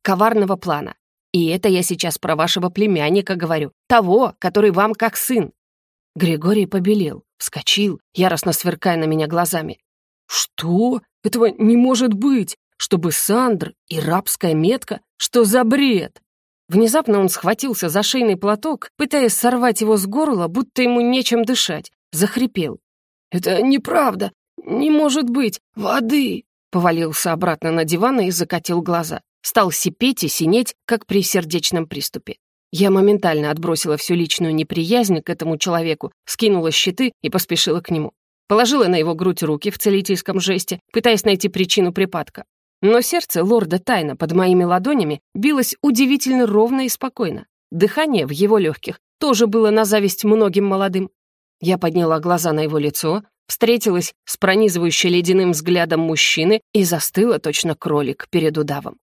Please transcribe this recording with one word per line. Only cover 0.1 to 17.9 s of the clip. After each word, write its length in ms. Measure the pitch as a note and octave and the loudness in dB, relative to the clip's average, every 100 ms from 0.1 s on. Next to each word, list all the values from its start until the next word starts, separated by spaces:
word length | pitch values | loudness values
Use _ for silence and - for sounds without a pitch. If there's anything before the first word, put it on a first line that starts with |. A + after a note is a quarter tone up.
| F#3+ A3 A3 G3+ F#3 | 2 2 2 0 -2
плана. 400 | F3+ D3 C#3+ - _ _ _ | -4 -6 -6 -16 _ _ _
И 160 | F3 E3 | -2 0
это 220 | F#3 G#3 | 0 2
я 140 | F#3 | 2
сейчас 340 | F3+ F3 E3+ - | 0 -4 -6 -4
про 180 | F3 D#3 | -2 0
вашего 340 | E3 G3 F3+ | 0 0 -2
племянника 640 | G3 G#3+ F3 D3 G3 F#3 F3+ | 0 0 2 2 0 0 -4
говорю, 360 | E3+ D#3+ C#3+ - - | -2 -2 -4 -8 0
того, 460 | A#3+ F3+ G#3 A#3+ - | 2 4 2 2 -2
который 320 | - G#3 G#3 | -2 2 2
вам 220 | F3+ G#3+ | 2 0
как 220 | G#3+ A3+ - | 0 -4 -4
сын». 360 | - A#3+ - _ _ _ _ _ _ D3+ | -2 -2 -4 _ _ _ _ _ _ -4
Григорий 500 | F3 D3+ E3+ G#3+ F#3 | -2 0 0 0 0
побелел, 580 | G3 F#3 G#3+ D#3 C#3+ _ - | 0 0 0 0 -6 _ -14
вскочил, 640 | - D3 - G3+ G#3 D#3+ _ | -12 -4 0 2 0 -4 _
яростно 400 | - F#3 E3 F3+ | 0 0 0 -2
сверкая 440 | - F3+ D#3+ F#3 E3 | -2 -2 -2 0 0
на 80 | D#3 | 0
меня 220 | D#3 D#3 | 0 0
глазами. 520 | E3+ E3+ E3+ D#3 - _ _ _ _ - | -2 -2 -4 -6 -12 _ _ _ _ -8
«Что? 760 | - - - E3 F3+ A#3+ B3+ - _ | -6 -6 -6 -2 2 2 -2 -8 _
Этого 220 | G#3+ A3+ A3+ | -4 2 2
не 320 | - A3 A#3+ | 4 4 6
может 360 | B3+ A#3 B3+ | 4 2 0
быть! 440 | G3+ C#4 B3+ F#3 - _ - | 0 2 0 -2 -8 _ -14
Чтобы 340 | - F3+ E3 | -2 -2 0
Сандр 640 | - - A3+ B3+ F#3+ - - - | -2 0 0 2 0 -4 -12 -10
и 120 | D#3+ | -6
рабская 540 | D#3 F3+ - - F3 | -2 -2 -2 -4 -2
метка? 480 | D#3 E3+ B3+ - G#3 _ - | 2 2 0 -4 -14 _ -10
Что 260 | - A#3+ | 0 2
за 200 | G#3+ B3 | 4 4
бред?» 580 | A3+ C#4+ C#4 G3+ - _ _ _ _ _ - | 2 2 2 0 -2 _ _ _ _ _ -2
Внезапно 500 | F3+ A3+ D4+ A#3+ G3+ | 2 4 2 2 2
он 100 | F#3 | 0
схватился 580 | - F3 A3+ C4+ G3+ | 0 -2 -2 -4 -4
за 160 | E3+ | -2